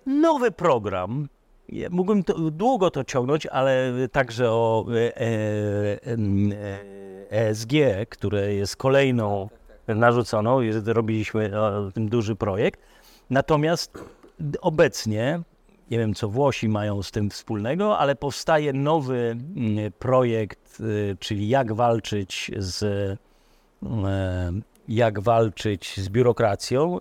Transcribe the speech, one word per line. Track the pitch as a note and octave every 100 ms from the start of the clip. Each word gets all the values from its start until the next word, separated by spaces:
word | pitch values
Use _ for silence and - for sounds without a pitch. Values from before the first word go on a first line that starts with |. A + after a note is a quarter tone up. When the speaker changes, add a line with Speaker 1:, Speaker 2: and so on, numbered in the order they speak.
| C4
Speaker 1:
nowy | C#4+ E4 D4 A#3+
program. | - E3 B2 G#2 F#2 F#2 C3 C#3+ _ _ _ -
Ja | - -
mógłbym | F3+ F#3 G#3
to, | F3 E3+ D#3+
długo | D#3 A3+ B3 F3+
to | D3
ciągnąć, | B2+ C3+ B2 D#3 -
ale | C3+ C3+ C3 B2+ B2 B2+
także | C#3+ B2 A2+ A#2+
o, | A2+ A2+ A2+ G#2
e, | A#2 A#2 -
e, | A#2 A2 G#2+ G#2+ G#2 G#2 G#2 G2+
em, | C3 A#2 G2+ G2 G2+
e, | G2+ G2+ G2 G2+ G2 G2 F#2+ G2
E | G#2 A2
S | G#2+ A2+
G, | D3+ C3+ F#2+ A#2
które | - G2+ G2+ G2+
jest | G2+ G2 -
kolejną | C3+ C3+ C#3 B2 G#2 G2+ G2
Speaker 2:
Tak, | - -
tak, | - -
tak. | A2
Speaker 1:
narzuconą, | A#2 A#2+ A2 A2 G#2+ C3
jest, | A2+ A2 G#2+
robiliśmy | A2+ A2 A2 G#2 A2 G#2+ G#2+
o | G#2+ G2+ G2
tym | A2+ A2
duży | A#2+ G#2 G#2+
projekt. | G#2 F#2+ D#3 - _ - - - -
Natomiast | C3 - D#3 D3+ F3 - - - - - - D3+ -
obecnie, | F3+ D#3 D3+ - A2 G#2+ B2 E3+ E3 _ _ _ -
nie | A#2
wiem, | A2
co | G2 G#2+
Włosi | A2+ C#3+ - A2
mają | G#2+ G#2 G2+
z | G2
tym | A2 G#2
wspólnego, | - - G#2+ A2 E3+ G#3 G3+
ale | C#3+ C#3
powstaje | C#3+ - - D#3 D3+
nowy, | C3+ C#3+ D#3+ C3 B2+ A#2 A#2 C#3+ G3
mm, | A2+ G#2+ G#2+ -
projekt, | B2 B2+ B2 A2+ G#2 - _ -
y, | A2 G#2 G2+ F#2+
czyli | - G#2 G#2
jak | C3+ A#2+
walczyć | G#2+ - A#2 - G#2+ F#2+ - - -
z, | F#2+ - G#2 G2+ G2 F#2+ _ _ _ _ _ -
e, | - A#2 G2 G2 F#2+ F2+ F2+ F#2+ - _ -
jak | A2 A#2 G#2
walczyć | G#2+ A#2 A2+ - G#2+ G2 - -
z | F#2+
biurokracją | G#2+ A#2+ A2+ A2 G2 - B2 E3 F3+